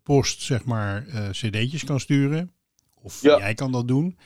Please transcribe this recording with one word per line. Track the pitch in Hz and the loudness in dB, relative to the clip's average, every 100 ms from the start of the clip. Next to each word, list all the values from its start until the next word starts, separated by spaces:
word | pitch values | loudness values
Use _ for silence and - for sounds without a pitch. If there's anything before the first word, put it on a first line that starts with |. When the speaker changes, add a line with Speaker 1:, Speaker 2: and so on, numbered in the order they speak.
Speaker 1:
post, | - 143 - - | 2 2 2 -4
zeg | - 117 | -4 -4
maar, | 123 110 101 101 143 | -2 -2 -2 -4 -6
eh, | 117 101 | -6 -6
C | 95 120 | -4 -4
D'tjes | 107 123 156 | -2 -2 -4
kan | - 135 | -4 -4
sturen. | - 143 139 156 180 _ _ _ _ | 0 2 2 -2 -6 _ _ _ _
Of | _ 92 - | _ -18 2
Speaker 2:
Ja. | 147 139 | 6 6
Speaker 1:
jij | 101 | 4
kan | 110 135 | -4 -2
dat | 123 120 | -2 0
doen. | 131 175 - | 0 0 -4